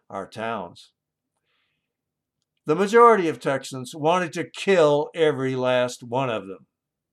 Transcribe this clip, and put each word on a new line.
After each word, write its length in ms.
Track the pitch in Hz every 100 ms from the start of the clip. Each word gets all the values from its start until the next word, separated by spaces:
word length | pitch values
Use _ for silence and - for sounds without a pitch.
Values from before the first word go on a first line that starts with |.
| _
our 200 | 98 92
towns, 640 | 117 113 113 87 98 - _ _ _ _ _ _ _ _ _ _ _ _ _ _ _ _ _ -
the 40 | 156
majority 520 | 202 233 233 214 165
of 140 | 127
Texans 520 | 151 135 - 135 127
wanted 380 | 165 147 180 175
to 180 | 175 151
kill 600 | - - 185 151 147 156
every 440 | 175 156 135 131 127
last 460 | 127 127 123 -
one 260 | 123 120 131
of 180 | 110 95
them. 200 | 92 _ _ _ _ _